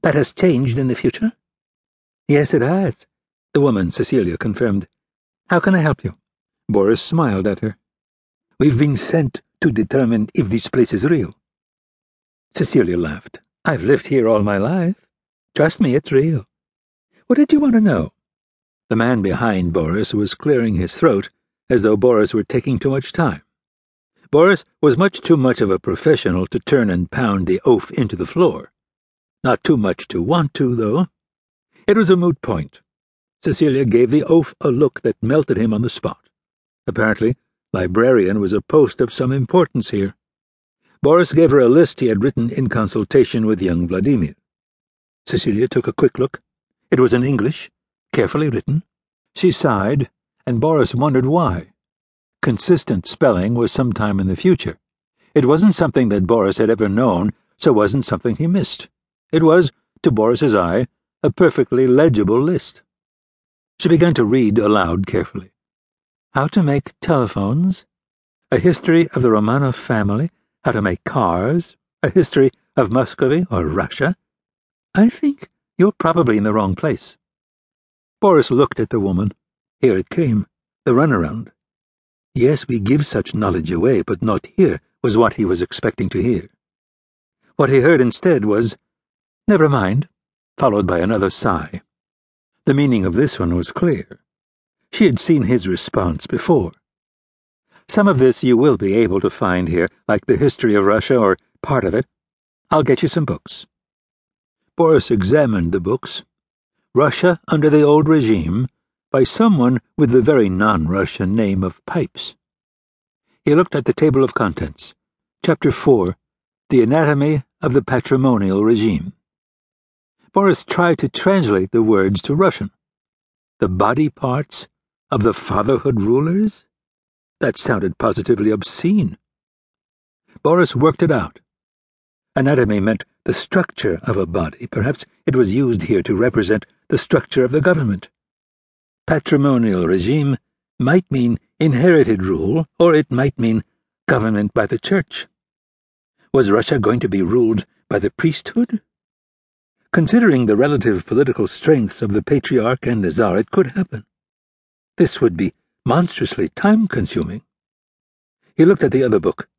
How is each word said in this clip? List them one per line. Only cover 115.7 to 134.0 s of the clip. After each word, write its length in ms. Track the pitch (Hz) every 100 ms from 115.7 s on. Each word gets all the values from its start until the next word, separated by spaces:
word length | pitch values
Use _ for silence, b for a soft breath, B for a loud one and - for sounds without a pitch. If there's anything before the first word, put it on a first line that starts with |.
four, 460 | - - 123 90 - _ _ _ _ _
The 120 | 127
Anatomy 600 | 113 151 151 143 147 151 - _
of 140 | 151
the 80 | 131
Patrimonial 800 | 101 127 - 135 131 117 98 98
Regime. 480 | 107 117 110 82 90 - _ _ _ _ _ _ _ _ _ _ _
Boris 320 | - 196 151
tried 340 | - - 175 156
to 100 | -
translate 640 | - - 196 131 98 95
the 120 | 117
words 380 | 110 104 95 101
to 120 | -
Russian. 380 | 147 190 - - _ _ _ _ _ _ _ _ _
The 80 | 104
body 400 | 90 104 127 151
parts 580 | _ 135 127 151 - - _ _ _ _
of 140 | -
the 100 | 110
fatherhood 720 | 101 - 95 107 131 139 117
rulers? 600 | 101 123 156 185 214 - _ _ _ _ _ _ _ _
That 180 | 131 -
sounded 420 | - 113 95 -
positively 520 | 113 98 95 113 107
obscene. 640 | 107 95 - 170 208 120 - _ _ _ _ _ _ _ _ _ _ _ b
Boris 320 | - 170 165
worked 300 | 123 151 160
it 80 | 165
out. 260 | 139 78 _ _ _ _ _ _ _ _ _ _
Anatomy 460 | - 135 147 110 104
meant 240 | 98 110 - _
the 80 | -
structure 680 | - - 190 175 - 107 85